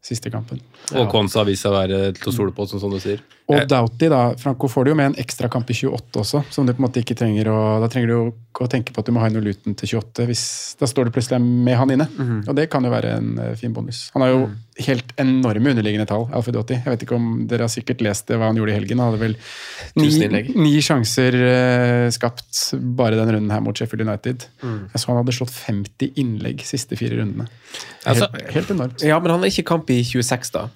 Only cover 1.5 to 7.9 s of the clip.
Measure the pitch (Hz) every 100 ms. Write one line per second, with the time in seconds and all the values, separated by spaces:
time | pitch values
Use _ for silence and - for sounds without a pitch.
1.5 | 95 107 98 95 95 98 92 - 113 101
2.5 | 90 101 101 101 98 98 104 - _ -
3.5 | 147 135 135 113 117 160 143 120 120 143
4.5 | 127 139 127 127 156 139 143 127 - 120
5.5 | 127 117 120 135 - - - 110 113 -
6.5 | - 131 123 127 123 113 117 117 107 110
7.5 | 110 110 110 113